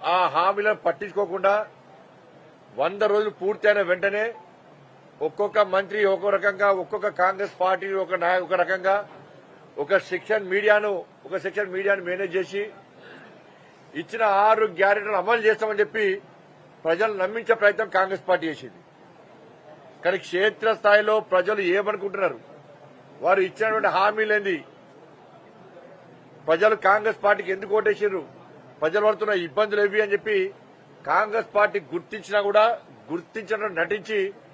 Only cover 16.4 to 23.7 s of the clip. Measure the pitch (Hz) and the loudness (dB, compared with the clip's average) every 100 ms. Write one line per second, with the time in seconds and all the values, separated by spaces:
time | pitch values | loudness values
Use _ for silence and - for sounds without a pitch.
16.4 | - - - - 160 170 220 202 185 226 | -20 -20 -20 -8 -2 0 0 -2 -4 -2
17.4 | 226 220 208 208 208 185 190 190 - 175 | 0 2 4 2 0 0 0 -2 0 0
18.4 | 160 147 123 87 - - - - - - | 0 -8 -12 -20 -20 -20 -20 -20 -20 -20
19.4 | - - - - - - 170 185 - 175 | -20 -20 -20 -20 -20 -8 -4 -4 -4 -2
20.4 | 214 208 214 214 208 208 214 214 - 185 | -2 0 -2 0 4 4 4 0 2 0
21.4 | 180 208 180 190 202 214 202 196 180 117 | 0 0 0 0 0 -4 -6 -4 -4 -4
22.4 | - - - - - - - - 156 196 | -14 -20 -20 -20 -20 -20 -20 -6 0 2
23.4 | 185 - 220 | 0 -2 -2